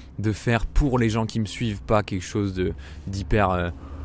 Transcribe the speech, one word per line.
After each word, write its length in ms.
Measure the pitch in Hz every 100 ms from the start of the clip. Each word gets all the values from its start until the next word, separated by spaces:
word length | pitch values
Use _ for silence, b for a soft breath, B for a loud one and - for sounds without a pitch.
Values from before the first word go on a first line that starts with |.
| B -
de 140 | 107
faire 340 | 101 120 117 -
pour 320 | - 143 123
les 100 | 113
gens 160 | 110
qui 140 | 110 113
me 80 | 104
suivent, 360 | - 117 101
pas 200 | - 107
quelque 220 | 101 95
chose 300 | - 107 101
de, 180 | 92 90 - B B 98
d'hyper, 440 | 98 - 107 95
euh, 200 | 90 87 - B B